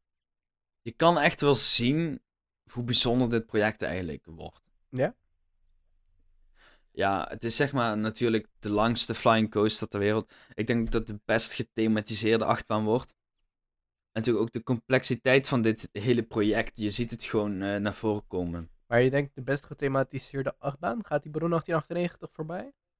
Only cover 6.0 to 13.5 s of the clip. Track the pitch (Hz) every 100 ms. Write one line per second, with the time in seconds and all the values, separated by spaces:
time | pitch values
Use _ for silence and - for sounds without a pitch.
6 | _ _ _ _ _ _ - _ _ -
7 | 98 95 - - 117 - 139 139 117 107
8 | 110 - 120 110 - _ 104 104 113 113
9 | - 113 123 113 107 107 107 - 110 104
10 | 101 107 - - - - 113 117 113 117
11 | 113 104 - 113 - - 110 - 110 107
12 | 104 107 110 113 - 113 - 107 107 123
13 | - _ _ _ _